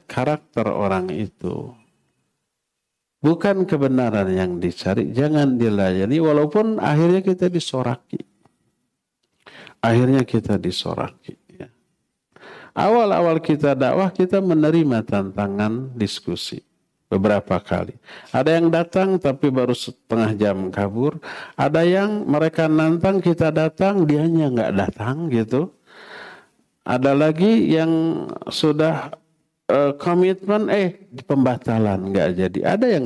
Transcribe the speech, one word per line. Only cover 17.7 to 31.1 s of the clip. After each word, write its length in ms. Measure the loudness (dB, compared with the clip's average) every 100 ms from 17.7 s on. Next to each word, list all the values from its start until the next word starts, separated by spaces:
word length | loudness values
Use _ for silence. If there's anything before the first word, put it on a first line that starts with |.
| -4 -4 -12 -20 -20 -4 0
Ada 240 | 2 2
yang 80 | 4
datang 480 | 2 0 0 0 0
tapi 300 | 0 0 0
baru 240 | 0 0
setengah 600 | -2 -6 -14 -4 0 0 0
jam 220 | 0 0 -4
kabur. 480 | -4 -4 -2 -2 -4 -12 -16 -10 -4
Ada 320 | 0 2 2
yang 400 | 2 0 -2 -2
mereka 400 | 0 0 0 2
nantang, 560 | 2 2 2 0 2
kita 260 | 0 2 0
datang, 540 | 0 -2 0 0 2
dianya 480 | 2 2 2 2 2
nggak 220 | 0 0 0
datang 560 | -2 -4 -6 -4 -2
gitu. 400 | -2 0 -2 -4 -10 _ -20 -20 -20 -20 -20 _ _ _ _ -4
Ada 280 | 0 2 4
lagi 520 | 2 2 4 4 4
yang 560 | 2 2 0 0 -2 -8 -12 -10
sudah, 640 | -2 0 2 0 -2 -8 -16 _ _ _ _ -2
eh, 240 | 2 2 0
komitmen, 720 | 0 2 2 0 -2 0 0
eh, 240 | 0 0 -4 -16